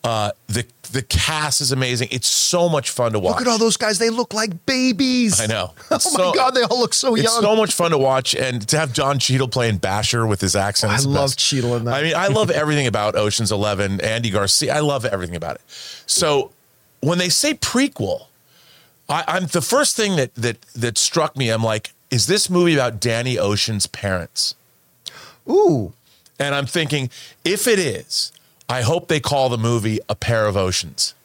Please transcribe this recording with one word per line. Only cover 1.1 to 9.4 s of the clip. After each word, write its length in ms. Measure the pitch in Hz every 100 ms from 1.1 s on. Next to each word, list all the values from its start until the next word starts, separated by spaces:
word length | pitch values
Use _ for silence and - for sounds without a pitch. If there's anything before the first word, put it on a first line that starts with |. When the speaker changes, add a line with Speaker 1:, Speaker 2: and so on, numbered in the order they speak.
| - - 156 151 -
Speaker 1:
is 120 | 135
amazing. 340 | 135 127 123 127
It's 160 | 123 -
so 400 | - - 180 175
much 220 | 151 -
fun 200 | - 120
to 40 | 107
watch. 140 | 90
Speaker 2:
Look 80 | 90
at 80 | 240
all 100 | 226
those 180 | 226 -
guys. 220 | 220 202
They 100 | 226
look 220 | 226 240
like 320 | 214 220 170
babies. 760 | - 262 254 208 262 254 233 170
Speaker 1:
I 60 | 107
know. 260 | 113 90 -
Speaker 2:
<laughs> 100 | -
Oh, 60 | -
Speaker 1:
It's 180 | 370 285
Speaker 2:
my 0 | 185
Speaker 1:
so, 60 |
Speaker 2:
God. 180 | - 262
They 100 | 254
all 160 | 233 247
look 160 | 233
so 220 | - 262 226
Speaker 1:
it's 80 |
Speaker 2:
young. 180 | 226 233
Speaker 1:
so 140 | 208 220
much 180 | 214
fun 160 | - 170
to 80 | 151
watch. 340 | 135 131 131 -
And 320 | 131 123 104
to 100 | 156
have 160 | 156
Don 240 | 120 139 139
Cheadle 300 | - 131